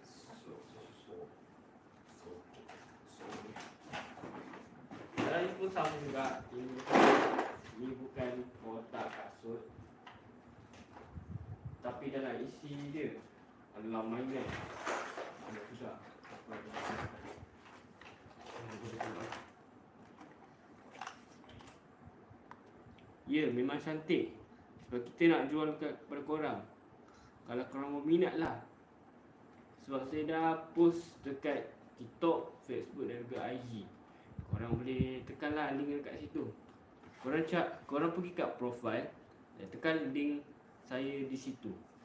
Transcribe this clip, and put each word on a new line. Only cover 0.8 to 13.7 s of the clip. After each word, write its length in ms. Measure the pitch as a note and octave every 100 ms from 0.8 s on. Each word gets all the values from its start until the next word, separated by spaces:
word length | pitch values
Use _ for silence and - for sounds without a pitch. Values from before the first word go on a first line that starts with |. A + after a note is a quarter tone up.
| -
so. 300 | - - - - - - - - - - - - -
So, 80 | -
so, 320 | - - - - - - - -
so. 160 | - - - - - - - - - - - - - - - - - - - - -
Dan 320 | D3+ E3+ F#3 F#3+
pun 80 | F#3+
sama 240 | F3+ D#3 D3+ C#3
juga, 400 | C3 C3 B2+ -
ini, 240 | B2 B2+ - - - - - - - - - -
ini 120 | A2 B2+ B2+
bukan 480 | C3 C3+ B2+ B2 A#2+ -
kotak 480 | A2+ A2+ A2 A#2 A2
kasut, 560 | - G2+ - A2+ A#2 - - - - - - - - - - - - - - - - - - - - - -
tapi 320 | B2 - C3+
dalam 240 | C3+ C3 A2+
isi 520 | B2 - D3 C#3+ C#3+
dia 240 | D3+ B2+ - - - - - -